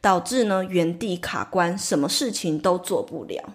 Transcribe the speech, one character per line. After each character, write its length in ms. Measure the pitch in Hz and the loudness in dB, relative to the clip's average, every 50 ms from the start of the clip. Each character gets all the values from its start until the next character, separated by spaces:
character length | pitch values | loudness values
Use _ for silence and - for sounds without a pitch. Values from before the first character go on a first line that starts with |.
导 180 | - 208 190 175 | 4 4 4 4
致 260 | 175 - 247 262 240 | 2 0 2 2 4
呢， 180 | 208 196 190 185 | 4 2 0 0
原 340 | 185 185 180 170 165 170 170 | 2 2 2 2 2 0 -2
地 200 | 226 220 180 175 | -2 -4 -4 -4
卡 260 | - - - 127 98 | -4 -6 -4 -6 -6
关， 340 | - - 185 175 170 175 196 | -2 0 2 2 2 0 -2
什 220 | - - - 156 | -2 0 0 0
么 80 | 139 160 | 2 2
事 220 | - - 294 254 | 0 0 0 -2
情 260 | - - - 175 156 151 | -2 -2 -2 -2 -2 0
都 200 | 151 190 180 180 | 2 2 2 2
做 260 | 180 - 190 165 - | 0 -2 -2 -2 -2
不 220 | - 165 160 - | -4 -8 -12 -10
了。 180 | - - - - - 208 | -8 -10 -10 -10 -12 -16